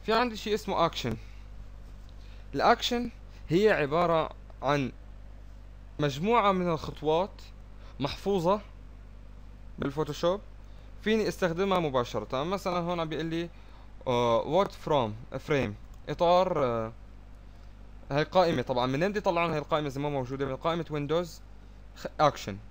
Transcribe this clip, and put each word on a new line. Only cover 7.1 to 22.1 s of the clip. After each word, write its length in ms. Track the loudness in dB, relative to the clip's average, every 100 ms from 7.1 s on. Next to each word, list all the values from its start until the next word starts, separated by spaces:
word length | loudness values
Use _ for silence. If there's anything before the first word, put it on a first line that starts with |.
| 2 2 -4 -16 -16 -16 -16 -16 -4
محفوظة 600 | -4 -2 0 2 4 2 -2 -16 -16 -16 -16 -16 -16 -16 -16 -16 -14 -6
بالفوتوشوب، 600 | -4 -2 -4 0 0 0 -4 -16 -16 -16 -16 -4
فيني 260 | 2 4 4
استخدمها 500 | 2 0 2 2 4
مباشرة. 640 | 4 2 2 -2 -2 -2
مثلًا 340 | -2 -2 0 0
هون 220 | 0 -2
عم 80 | -2
بيقول 180 | -2 -2
لي، 240 | -2 -4 -8 -18 -18 -16 -8 0
آه، 580 | 4 6 4 4 4
what 40 | 4
from 680 | 0 2 2 2 -2 -8 -8
a 20 | 0
frame، 240 | 0 0 -4 -12 -14 -8
إطار، 560 | 2 6 6 6 2
آه، 280 | 2 2 -2 -8 -18 -18 -18 -18 -16 -16 -16 -16 -16 -16 -2
هاي 140 | 0
قائمة. 380 | 4 6 6 4
طبعًا 240 | 2 2 2
منين 240 | 2 2
بدي 100 | 2
طلعون 300 | 0 2 2
هاي 80 | 0
القائمة 280 | 0 0 0
إذا 140 | -2
مو 100 | -2
موجودة؟ 360 | -2 -2 -2 -2
من 100 | 0
قائمة 300 | 0 0 -2
ويندوز 500 | -4 0 0 0 -8 -16 -18 -18 -18 -18 -10
خ-، 100 | -10